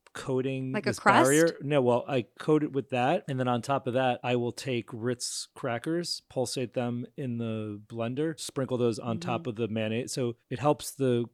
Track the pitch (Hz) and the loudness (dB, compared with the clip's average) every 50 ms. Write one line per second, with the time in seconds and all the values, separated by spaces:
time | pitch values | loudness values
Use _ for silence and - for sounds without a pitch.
0 | _ _ - - - - 131 127 127 135 131 131 131 131 131 214 208 208 190 - | _ _ -14 -10 -6 -4 -2 -2 -2 -2 -4 -4 -4 -4 -4 -4 -2 -2 -2 2
1 | - 208 196 247 339 262 143 151 165 165 - - - 139 147 143 127 120 120 123 | 4 6 6 8 8 8 8 6 6 4 2 0 -2 2 4 4 6 6 4 4
2 | - - 143 127 - - _ - - - 156 151 147 - 135 139 123 - 131 123 | 2 0 -2 -2 -2 -2 _ -4 2 4 4 4 4 0 -2 -4 -4 -2 0 0
3 | 120 131 165 190 - - 139 127 127 127 123 117 110 - 139 131 - 127 117 131 | 2 2 2 0 -2 -2 -2 -2 0 0 0 0 0 0 -2 0 0 0 0 2
4 | 131 127 123 - - 123 127 123 120 120 - - - 135 127 120 110 - - 110 | 2 2 0 0 0 0 0 0 0 -2 -4 -6 -4 -4 -2 -2 -4 -6 -8 -6
5 | 110 123 123 - - - - - - - - - - 127 117 117 - 160 165 175 | -4 -4 -4 -4 -6 -8 -8 -8 -10 -12 -12 -8 -4 -4 -4 -4 -4 -4 -4 -4
6 | 170 - - - - _ - 135 123 - - 143 127 113 - 131 123 120 120 120 | -4 -6 -8 -10 -10 _ -4 -4 -2 -2 -2 -4 -4 -4 -2 -2 -2 -2 -2 -4
7 | 127 - _ - 143 127 117 117 117 113 110 110 107 107 104 104 107 - 113 117 | -6 -8 _ -8 -6 -4 -4 -4 -4 -4 -4 -4 -6 -6 -8 -10 -12 -10 -6 -4
8 | 113 117 127 135 151 165 156 - - - - - 131 - 131 120 123 117 110 101 | -4 -4 -2 -2 -4 -4 -4 -6 -10 -8 -6 -4 -4 -2 0 2 2 2 2 0
9 | - 120 113 110 - - 120 113 - 127 110 107 120 101 110 113 110 110 110 117 | -2 -4 -4 -4 -2 -4 -4 -4 -4 -4 -4 -2 -2 -2 -2 -2 -2 -2 -2 -2
10 | 131 - - 147 127 120 113 _ _ - 127 117 131 151 151 - - - - - | -4 -4 -4 -2 -2 -2 -4 _ _ -10 -6 0 2 2 2 0 -2 -10 -4 0
11 | 135 127 123 120 120 117 | 2 2 4 2 0 -2